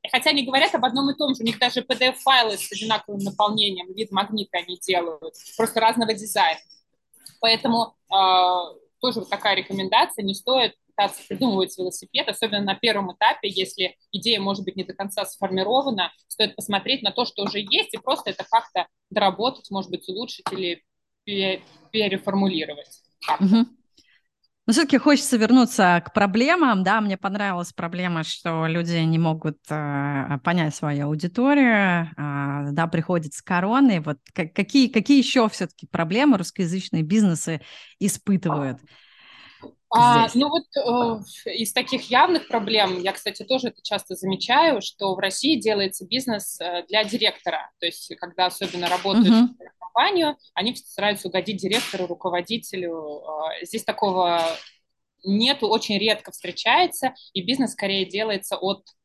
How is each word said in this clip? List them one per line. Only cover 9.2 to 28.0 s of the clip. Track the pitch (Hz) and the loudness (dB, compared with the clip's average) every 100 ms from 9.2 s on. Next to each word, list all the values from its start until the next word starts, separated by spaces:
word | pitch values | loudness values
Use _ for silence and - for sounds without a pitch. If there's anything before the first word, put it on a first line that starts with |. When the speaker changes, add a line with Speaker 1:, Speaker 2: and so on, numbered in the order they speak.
Speaker 1:
вот | - | -6
такая | 202 214 190 | -2 0 0
рекомендация, | - 190 190 220 349 - | -2 -6 2 2 2 -2
не | 196 | -6
стоит | 196 - 262 226 - _ | -6 0 2 0 -2 _
пытаться | - 196 - - | -2 -2 -2 -12
придумывать | 147 254 190 185 - | -2 0 0 -2 -4
велосипед, | 185 - - 170 165 | -8 -8 -6 -4 -4
особенно | 202 226 202 | -4 -4 -2
на | 202 190 | -2 -2
первом | 226 202 190 | 0 0 -4
этапе, | - 220 294 196 | 2 2 2 -6
если | 185 185 - 180 _ _ | -4 -6 -4 -6 _ _
идея, | 202 202 214 | -6 -2 0
может | 196 196 | 0 -4
быть, | 185 190 | -6 -8
не | |
до | 185 | -12
конца | - 196 208 190 | -10 -8 -8 -8
сформирована, | - 190 190 190 254 277 202 170 _ _ | -6 -4 -2 0 0 0 -4 -6 _ _
стоит | - 220 - | -4 -4 -4
посмотреть | 208 202 208 269 | -4 -4 -2 -4
на | 208 | -2
то, | 214 240 | -4 -6
что | - | -4
уже | 202 202 | -6 -6
есть, | 196 320 - | -2 -2 -2
и | 214 | -6
просто | - 320 214 | -4 -4 -4
это | 190 - | -8 0
как-то | 226 - 185 175 _ _ | -2 0 -6 -6 _ _
доработать, | 208 202 185 240 - - | 2 2 2 -4 -4 -10
может | 190 185 | -8 -6
быть, | 180 - | -10 -8
улучшить | 190 247 - - | -10 -10 -10 -8
или | 190 175 170 _ _ _ _ - | -6 -6 -6 _ _ _ _ -6
пе-, | 196 190 185 - - _ | -2 -2 -2 -8 -20 _
переформулировать | 220 208 196 202 196 196 165 147 147 - - _ _ - | -2 0 -2 -2 0 0 0 -6 -10 -18 -20 _ _ -4
как-то. | 151 190 | 2 4
Speaker 2:
Мгм. | 226 240 _ _ _ _ _ _ _ _ _ - | 4 4 _ _ _ _ _ _ _ _ _ 0
Но | |
все-таки | 233 285 269 | 2 4 4
хочется | 302 285 - 233 | 6 4 4 2
вернуться | 220 254 233 - 185 175 - | 6 6 6 4 4 4 2
к | |
проблемам, | - 202 202 269 359 277 196 | 0 2 2 2 4 4 4
да, | 185 220 | 2 2
мне | 208 185 | 0 -2
понравилась | 196 202 202 175 170 | -4 -4 -4 -4 -6
проблема, | - 170 175 | -8 -6 -4